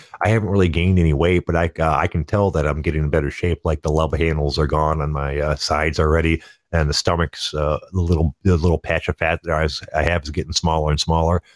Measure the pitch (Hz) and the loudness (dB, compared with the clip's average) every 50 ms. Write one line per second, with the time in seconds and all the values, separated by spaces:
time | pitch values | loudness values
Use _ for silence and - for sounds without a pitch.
0 | - - - - - 101 113 113 104 90 98 101 92 87 76 85 85 92 92 90 | -20 -18 -8 -2 0 2 2 2 0 0 2 2 2 2 2 2 2 2 4 4
1 | 82 80 73 71 82 87 92 87 - - 82 82 85 80 - - 82 80 76 69 | 4 4 2 2 2 2 2 2 0 0 0 0 0 0 0 0 0 2 2 2
2 | 82 - - 85 78 - - 101 101 98 78 80 76 76 73 76 76 82 76 78 | 0 0 -2 -2 -4 0 0 2 2 2 2 0 0 0 -2 -2 -2 -2 -2 0
3 | 76 73 73 80 73 71 - - - 87 82 - - 82 78 76 - 78 76 78 | 0 0 0 0 0 -2 -4 -4 -2 -2 -2 -2 -2 -4 -2 -2 -2 0 0 2
4 | 80 78 76 78 82 80 78 76 73 71 69 78 78 71 76 76 78 78 78 80 | 0 0 0 0 0 0 0 0 -2 -2 0 0 0 0 2 0 0 0 0 -2
5 | 73 76 76 71 71 69 69 73 73 76 73 - - - 76 76 78 80 78 - | -2 -4 -4 -4 -4 -4 -4 -2 -2 -2 -2 -4 -2 -2 -2 0 0 -2 0 0
6 | 80 76 78 82 80 82 80 - - - - _ _ - - 82 76 73 73 - | 0 2 2 2 2 2 0 -2 -4 -12 -20 _ _ -4 -2 0 0 0 0 -2
7 | - 92 87 85 85 73 - - - - - 76 76 73 76 - - - 90 92 | 0 0 0 0 0 -4 -4 -8 -10 -8 -4 -2 -2 -2 -2 -4 -6 -6 -4 -2
8 | 85 85 87 78 82 76 - _ - 95 90 80 78 90 82 - - - 82 80 | 0 0 2 2 2 -2 -2 _ 0 0 2 2 2 2 0 0 -2 -2 -4 -4
9 | - - 78 - 85 80 85 78 - 85 80 76 80 76 - - - - - 78 | -2 -4 -4 -2 -2 -2 -2 -2 -2 -2 -2 0 0 -2 -4 -6 -12 -6 -4 -2
10 | 71 80 87 87 73 - 73 - 76 76 82 - - 80 80 80 76 76 76 76 | 0 0 0 -2 -4 -4 -6 -6 -6 -4 -6 -2 0 0 0 0 0 0 0 -2
11 | - - 82 82 80 82 90 85 _ _ _ | 0 0 0 2 2 2 0 0 _ _ _